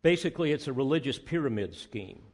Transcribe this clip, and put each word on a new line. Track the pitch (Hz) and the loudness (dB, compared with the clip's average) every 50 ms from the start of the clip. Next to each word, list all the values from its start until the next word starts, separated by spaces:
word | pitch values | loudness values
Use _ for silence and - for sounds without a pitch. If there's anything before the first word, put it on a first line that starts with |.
Basically, | - 165 175 170 - 165 165 - 170 151 | 6 4 4 4 2 -4 0 0 2 2
it's | 151 147 - 143 | 2 0 -2 -4
a | |
religious | 131 123 139 135 151 165 123 139 120 - | -2 0 2 2 2 2 2 -2 -4 -4
pyramid | - - 160 170 151 135 113 107 98 90 90 | -6 -4 -2 0 0 0 0 0 -2 -4 -6
scheme. | - - - - 107 95 95 - - - - | -12 -16 -10 -10 -10 -8 -10 -14 -18 -20 -20